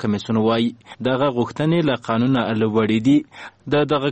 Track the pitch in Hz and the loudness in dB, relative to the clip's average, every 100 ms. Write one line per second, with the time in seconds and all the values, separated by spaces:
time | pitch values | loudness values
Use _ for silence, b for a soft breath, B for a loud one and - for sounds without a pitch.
0 | 110 104 - 113 110 117 117 - B B | -2 -2 -2 0 2 2 0 -4 B B
1 | 123 127 143 120 113 - 151 170 151 120 | -2 0 0 0 -2 -2 0 2 0 -2
2 | - 113 127 131 107 110 110 107 107 110 | -2 0 0 0 0 0 0 2 2 2
3 | 117 147 - B B B - 147 147 147 | 2 2 0 B B B -2 0 0 0
4 | 143 | -2